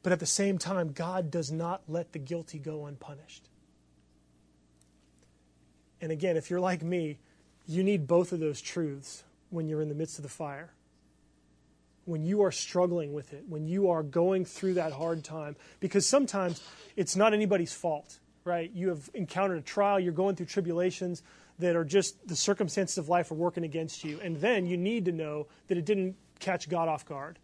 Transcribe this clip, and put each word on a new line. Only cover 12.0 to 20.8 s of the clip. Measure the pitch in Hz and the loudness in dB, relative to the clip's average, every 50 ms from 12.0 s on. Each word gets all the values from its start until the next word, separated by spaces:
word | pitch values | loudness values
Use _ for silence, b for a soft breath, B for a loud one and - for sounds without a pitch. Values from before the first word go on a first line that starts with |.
| _ | _
When | 185 165 156 156 | -6 -4 -2 0
you | 170 202 208 | 0 4 4
are | 202 185 | 4 4
struggling | - - - - - 180 180 180 175 175 156 143 143 | 4 -2 -6 0 2 2 4 4 2 0 -2 -4 -6
with | 147 131 - 147 | -8 -10 -10 -16
it, | 143 - 233 | -16 -12 -8
when | 160 151 156 | -6 -6 -4
you | 156 175 196 202 180 | -2 0 2 4 4
are | 170 160 | 4 2
going | 156 143 131 170 170 185 190 190 180 | 0 0 2 4 4 4 4 2 0
through | - - - - 190 185 | -2 -6 -2 -2 0 2
that | 175 165 160 139 | 2 0 0 -2
hard | 135 160 165 165 160 147 | -4 -2 -2 -2 -4 -4
time, | - 156 160 151 139 147 B B B B B | -8 -10 -8 -8 -8 -10 B B B B B
because | - 185 - 202 - | -4 2 2 4 4
sometimes | - - 285 277 220 - 196 185 175 165 - B B B B B B B | 6 6 4 4 4 0 0 0 0 -2 -4 B B B B B B B
it's | - 180 - - | -2 -2 0 4
not | 185 208 226 208 | 6 6 6 6
anybody's | 214 214 190 202 180 170 - - | 6 4 4 4 2 2 -2 -4
fault, | - - 170 156 147 - - - - _ _ _ _ _ | -4 -2 -2 -2 -2 -6 -12 -20 -20 _ _ _ _ _
right? | 175 175 170 165 170 | -2 -2 -2 -2 -4
You | 233 175 180 | -6 -2 0
have | 190 170 151 135 - - | 0 0 -2 -8 -10 -6
encountered | 254 180 - - 180 196 196 180 | -6 -6 -2 0 0 2 2 0
a | 160 | -2
trial, | 139 - - 208 202 202 202 196 | -4 -2 2 4 4 6 4 4
you're | 185 175 160 | 2 2 2
going | 165 190 196 190 | 2 2 2 2
through | 165 175 | 0 -4
tribulations | - - 202 175 175 165 170 | -2 -2 -2 0 0 0 2